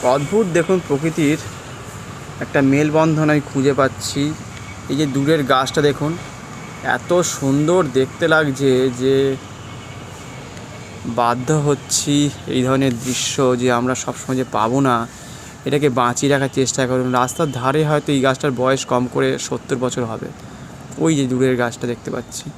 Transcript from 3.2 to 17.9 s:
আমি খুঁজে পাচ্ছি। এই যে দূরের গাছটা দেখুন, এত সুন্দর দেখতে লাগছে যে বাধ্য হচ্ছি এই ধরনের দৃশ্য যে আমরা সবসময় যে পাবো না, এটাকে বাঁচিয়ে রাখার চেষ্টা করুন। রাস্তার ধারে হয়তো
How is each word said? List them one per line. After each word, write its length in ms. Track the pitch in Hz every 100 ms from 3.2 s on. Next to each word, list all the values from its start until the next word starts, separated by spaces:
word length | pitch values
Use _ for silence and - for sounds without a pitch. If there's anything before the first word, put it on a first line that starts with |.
| 156
আমি 100 | 151 139
খুঁজে 240 | 135 135 135
পাচ্ছি। 420 | 135 - - - 147 156 - - - - -
এই 60 | 139
যে 60 | 151 135
দূরের 260 | 139 160 131
গাছটা 280 | 131 131 - 147
দেখুন, 220 | 139 147 175 - - - - - - 131 123
এত 140 | - 175 165 -
সুন্দর 440 | 139 139 151 185 160 123
দেখতে 260 | 131 - 170
লাগছে 380 | 160 151 131 139 127 131 123
যে 140 | 131 135 135 131 - - - - - - - - - - - - - - - - - 117
বাধ্য 280 | 120 123 123 151 143
হচ্ছি 480 | 139 - - - 143 147 - - 131
এই 60 | 127
ধরনের 280 | 135 135 120 131
দৃশ্য 300 | 123 - - 131 127
যে 60 | 127 120
আমরা 140 | 123 127
সবসময় 340 | - - - 131
যে 40 | 127 -
পাবো 200 | 110 131 139
না, 80 | 120 113 - - - - - 151
এটাকে 200 | 143 143 123
বাঁচিয়ে 320 | 120 120 143
রাখার 180 | 139 135 139
চেষ্টা 220 | 127 - 127
করুন। 180 | 127 127 127
রাস্তার 300 | 127 - 160 131
ধারে 220 | 127 147
হয়তো 200 | 151